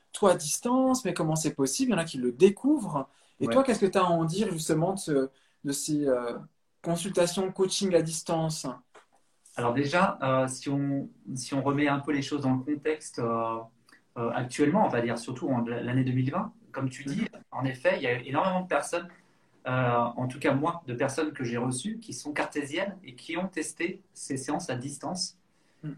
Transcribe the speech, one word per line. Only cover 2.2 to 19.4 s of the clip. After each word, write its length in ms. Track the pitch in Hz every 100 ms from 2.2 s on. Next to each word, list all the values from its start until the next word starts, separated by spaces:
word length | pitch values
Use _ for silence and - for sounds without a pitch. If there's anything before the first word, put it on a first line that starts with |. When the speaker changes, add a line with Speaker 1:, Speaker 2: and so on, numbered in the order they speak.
| 123
Speaker 1:
découvrent. 760 | 120 196 202 269 302 185 151 131 _ _ _
Et 80 | 196
Speaker 2:
Ouais. 60 |
Speaker 1:
toi, 100 | 240
qu'est-ce 160 | 269 208
que 80 | 196
t'as 160 | 196
à 60 | 180
en 140 | 170
dire, 280 | 160 190 208
justement, 420 | 165 160 156 180
de 60 | 196
ce, 300 | - 139 131 - _ _
de 80 | 139
ces, 340 | 139 - 151 143
euh, 320 | 123 120 120 156 _ _ _
consultations, 680 | 175 170 185 180 170 196 190
coaching 440 | 190 190 - 196 170
à 80 |
distance ? 640 | 160 160 - 165 160 156 135 123 _ - _ _ _ _ _ -
Speaker 2:
Alors 180 | 120
déjà, 460 | 131 139 175 196 -
euh, 260 | 135 131 131
si 220 | - 143
on, 400 | 143 139 139 - - -
si 220 | 131 - 139
on 80 |
remet 240 | 139 139 143
un 120 | 139
peu 120 | 131
les 100 | 143
choses 200 | 131 147
dans 120 | 131
le 100 | 131
contexte, 540 | 131 147 156 156 - -
euh, 400 | 117 117 113 113 113 _ _ - _ 127
euh, 120 | 117 120
actuellement, 500 | 123 - 147 190 -
on 40 |
va 120 | 120
dire 160 | 117 113
surtout 320 | - 117 160
en 160 | 123 117
l-, 180 | 117
l'année 200 | 120 131
deux 100 | 127
mille 180 | 127 127
vingt, 220 | 170 220 - -
comme 160 | 135 135
tu 160 | -
dis, 180 | 135 202
Speaker 1:
Mhm. 200 | 233 - -
Speaker 2:
en 140 | - 131
effet, 320 | 127 180 196
il 60 |
y 40 | 127
a 60 | 123
énormément 400 | 135 143 185 180
de 60 | 180
personnes, 400 | 147 - 175 - - _ _